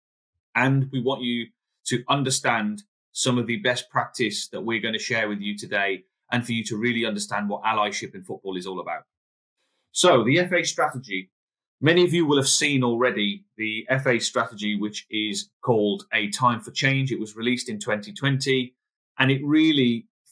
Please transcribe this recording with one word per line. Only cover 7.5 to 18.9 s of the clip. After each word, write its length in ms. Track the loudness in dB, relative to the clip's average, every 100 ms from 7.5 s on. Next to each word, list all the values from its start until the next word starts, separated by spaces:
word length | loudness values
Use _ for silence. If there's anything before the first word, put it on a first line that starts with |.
| -2
allyship 520 | -2 0 0 -2 -10
in 80 | -12
football 360 | -12 -10 -6 -6
is 80 | -6
all 120 | -8
about. 260 | -8 -10 -12 _ _ _ _ _ _ _ _
So 320 | 4 6 6
the 160 | 4 2
F 140 | 2
A 100 | 0
strategy, 640 | 0 0 -2 -2 -8 -8 -10 _ _ _ _ _
many 240 | 4 6
of 80 | 4
you 140 | 4 4
will 100 | 2
have 100 | 2
seen 380 | 2 2 2
already 640 | 2 2 2 2 -2 -4 _ -8
the 300 | -6 -6 -2
F 180 | 0 2
A 120 | 0
strategy, 580 | 0 -2 -4 -4 -4 -2
which 300 | -4 -6 -6
is 400 | -4 -2 -4 -8 _
called 420 | 0 2 2 0 -2
A 160 | -2 -2
Time 320 | 2 2 2
for 120 | -4
Change. 380 | -2 0 0 0
It 80 | -4
was 160 | -6
released 360 | -4 -2 -2 -4
in 100 | -6
twenty 320 | -4 -4 -6
twenty, 640 | -4 0 0 2 0 -2 -10 _